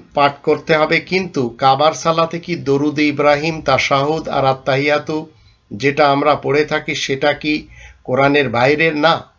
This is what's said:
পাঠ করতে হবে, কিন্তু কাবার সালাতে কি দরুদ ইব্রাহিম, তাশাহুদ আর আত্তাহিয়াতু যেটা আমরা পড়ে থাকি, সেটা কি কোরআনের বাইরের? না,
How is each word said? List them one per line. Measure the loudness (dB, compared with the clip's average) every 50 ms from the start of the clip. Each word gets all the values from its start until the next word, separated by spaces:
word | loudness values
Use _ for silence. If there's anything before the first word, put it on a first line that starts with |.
| -14 _ 0
পাঠ | 0 2 2 0 -2
করতে | -2 -2 -2 -2 0 0 0
হবে, | 2 2 0 0 -2
কিন্তু | -2 -2 -2 -2 -2 -4 -4 -4 -4 -4
কাবার | -2 0 2 2 4 4 2 0
সালাতে | 0 0 -2 -2 0 0 0 -2 -4 -8
কি | -8 -8 -8
দরুদ | -4 -2 0 0 0 0 -2 0 0
ইব্রাহিম, | 0 0 0 2 2 2 2 2 0 -4 -6 -4
তাশাহুদ | -2 0 0 0 0 0 0 0 0 0 -2 -4 -4 -4
আর | -2 0 0
আত্তাহিয়াতু | 0 0 -2 -2 -2 -2 0 0 0 0 -2 -2 -4 -6 -6 -8 -10 -16 _ _ _ _ _ _ -16
যেটা | -8 -4 -2 0 2 2 2 2
আমরা | 2 2 2 2 0
পড়ে | 0 0 0 0 0 0
থাকি, | 0 -2 -4 -4 -6 -8
সেটা | -6 -6 -4 -4 0 0 0
কি | 0 -2 -2 -4 -4 -4 -6 -10 -20 -20 -20 -20 -20 _ _
কোরআনের | -2 0 2 2 4 4 2 2 0
বাইরের? | 0 0 2 2 2 2 2 0 2
না, | 2 2 2 2 0 -4 -12 _